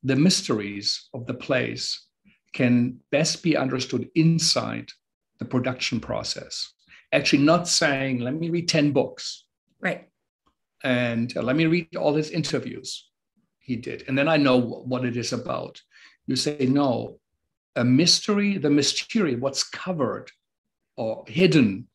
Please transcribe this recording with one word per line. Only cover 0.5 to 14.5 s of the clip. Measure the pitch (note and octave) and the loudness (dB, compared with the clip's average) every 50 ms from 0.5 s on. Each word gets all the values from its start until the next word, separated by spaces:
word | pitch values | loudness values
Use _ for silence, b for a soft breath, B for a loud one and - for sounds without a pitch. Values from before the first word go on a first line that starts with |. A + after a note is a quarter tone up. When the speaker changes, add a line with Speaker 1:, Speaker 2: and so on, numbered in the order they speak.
| B2 G#2+ G2+ G2+ G2+ G2+ G2+ - - - - _ | -2 -2 -2 -6 -8 -6 -4 -4 -6 -6 -8 _
Speaker 1:
of | - B2+ A#2+ | -14 -12 -8
the | A#2+ C3 | -8 -8
plays | B2+ - - C#3 B2+ B2 A#2 A2+ B2 - - - - _ _ _ _ _ b b b _ _ - | -8 -4 -2 0 0 0 -2 -6 -8 -8 -8 -8 -10 _ _ _ _ _ b b b _ _ -4
can | - C3 B2 B2 A#2+ A#2+ B2+ B2+ - _ _ | 0 2 4 4 4 2 0 -2 -10 _ _
best | - C#3+ D#3+ - - - | 0 0 2 0 -2 -2
be | - E3+ D3+ | 0 0 2
understood | D3 C3+ C3+ B2+ B2+ B2+ - - B2 - - _ | 2 0 0 -2 -4 -4 -2 -4 -4 -4 -2 _
inside | E3 D#3+ E3 E3 D#3+ D#3 - - B2+ A2 A2 A2 A2+ A#2 - - _ _ _ _ _ _ _ _ _ | 4 4 6 4 4 2 2 0 0 0 -2 -6 -8 -10 -12 -18 _ _ _ _ _ _ _ _ _
the | A#2+ | -10
production | A#2 - B2+ B2 C3 B2+ B2+ - - B2+ A2 | -2 -2 -2 0 -2 -4 -4 -6 -4 -4 -4
process." | - - A2 A2 A#2+ - - - - - - - - - _ _ b b b b b b | -4 -4 -6 -6 -4 -6 -8 -8 -10 -12 -10 -12 -12 -12 _ _ b b b b b b
Actually | - C#3+ C#3 - - C#3+ | -2 0 2 4 4 4
not | C#3+ D3+ E3 F3 E3+ - | 6 6 4 4 2 0
saying, | - - E3+ D3+ C#3 C3+ C3+ C3+ C3 B2 | 0 2 2 2 0 0 -2 -2 -2 -2
"Let | A#2+ B2 C#3+ | -2 -4 -4
me | D#3+ E3 E3+ | -4 -4 -2
read | E3 F3 E3 | -2 -2 -2
ten | E3+ - D#3+ D3 D3 | 0 2 2 2 4
books." | C3 C3+ B2 - - - - - - - _ _ _ _ _ _ _ _ | 4 2 0 0 -4 -12 -12 -12 -12 -14 _ _ _ _ _ _ _ _
Speaker 2:
Right. | - F#3 D3+ - - _ _ _ _ _ _ _ _ _ _ _ _ _ _ _ | -6 -6 -6 -6 -10 _ _ _ _ _ _ _ _ _ _ _ _ _ _ _
Speaker 1:
And, | - C3+ B2+ B2 B2 A#2+ A#2 A2+ A#2 A#2+ - | -2 -2 0 0 0 0 0 -2 -2 -4 -4
uh, | - | -4
"Let | A2+ A#2+ C3 | -2 0 2
me | D#3 E3 | 2 2
read | D#3+ E3 F3 E3 _ - | 2 2 0 -2 _ -8
all | - - D3+ C#3+ | -2 0 0 0
his | D#3 D3+ - | 0 -2 -2
interviews | - F3 D#3 - - - - - - - - - - - - _ _ _ _ _ _ _ _ _ _ _ | -4 -4 -4 -2 -4 -4 -4 -6 -12 -12 -12 -12 -14 -14 -16 _ _ _ _ _ _ _ _ _ _ _
he | _ - B2 | _ -8 -8
did, | A2 A2+ - A#2 - - - | -6 -6 -10 -10 -10 -8 -4
and | C3 | -2
then | C3+ C#3+ | 0 2
I | D#3+ D#3+ D3+ | 2 2 4
know | C#3+ C3 | 4 6